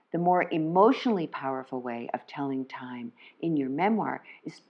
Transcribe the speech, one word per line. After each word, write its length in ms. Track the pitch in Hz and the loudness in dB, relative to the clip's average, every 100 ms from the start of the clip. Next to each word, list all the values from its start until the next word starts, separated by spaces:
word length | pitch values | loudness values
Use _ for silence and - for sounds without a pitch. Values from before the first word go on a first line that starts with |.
| _ | _
The 60 | 170 | 0
more 280 | 175 180 - | 4 4 2
emotionally 760 | 165 160 170 214 269 254 202 151 | 0 2 6 6 6 2 0 -2
powerful 560 | - 135 131 131 131 | -6 -4 -6 -6 -8
way 260 | 123 117 120 | -6 -8 -6
of 120 | - - | -6 -6
telling 380 | - 139 135 | -6 -4 -4
time 480 | 131 - 127 123 120 - - - | -6 -10 -12 -10 -12 -14 -20 -6
in 160 | 165 156 | -2 0
your 100 | 135 | 0
memoir 540 | 139 190 220 143 131 - - | 0 2 2 -2 -6 -10 -18
is 180 | - - | -16 -16